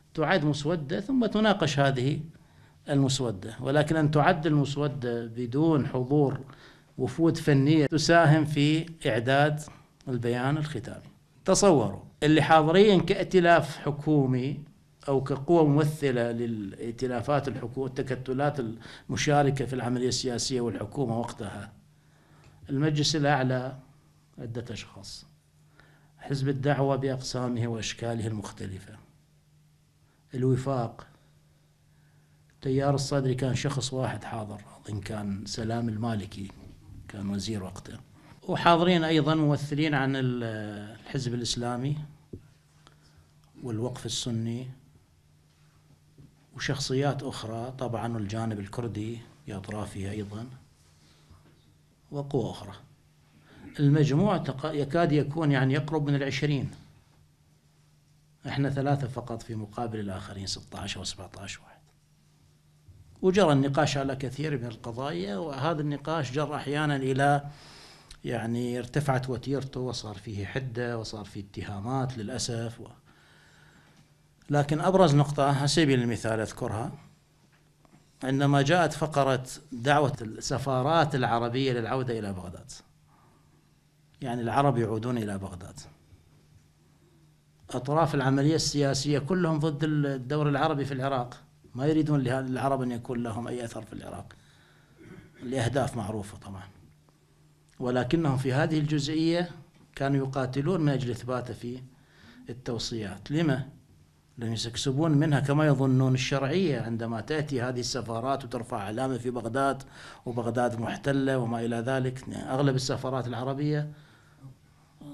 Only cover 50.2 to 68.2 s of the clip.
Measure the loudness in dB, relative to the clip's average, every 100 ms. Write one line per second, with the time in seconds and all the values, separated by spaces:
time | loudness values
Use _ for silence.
50.2 | -8 -10 -12 -16 -20 _ _ _ _ _
51.2 | _ -20 _ _ _ _ _ _ _ -10
52.2 | -2 -2 -2 -6 -14 -18 -20 _ _ _
53.2 | _ _ _ -20 -12 0 4 4 4 4
54.2 | 2 2 -2 -6 -4 -4 0 2 2 2
55.2 | 0 0 2 4 4 2 0 -2 0 0
56.2 | -2 -2 0 0 -4 -8 -20 _ _ _
57.2 | _ _ _ _ _ _ _ _ _ _
58.2 | _ _ -6 -2 0 0 0 0 -2 -6
59.2 | -8 -8 -8 -8 -8 -8 -6 -6 -6 -8
60.2 | -10 -10 -8 -10 -12 -10 -8 -8 -10 -10
61.2 | -14 -14 -14 -14 -18 -20 _ _ _ _
62.2 | _ _ _ _ _ _ -20 -20 -20 -2
63.2 | 2 6 6 6 4 2 2 0 -2 -4
64.2 | -6 -6 -4 -4 -6 -10 -10 -8 -6 -6
65.2 | -6 -6 -8 -4 -2 -2 -2 -4 -4 -4
66.2 | -2 -2 -4 -4 -4 -2 0 0 0 2
67.2 | 4 4 0 -12 -20 -20 -20 -20 -20 -12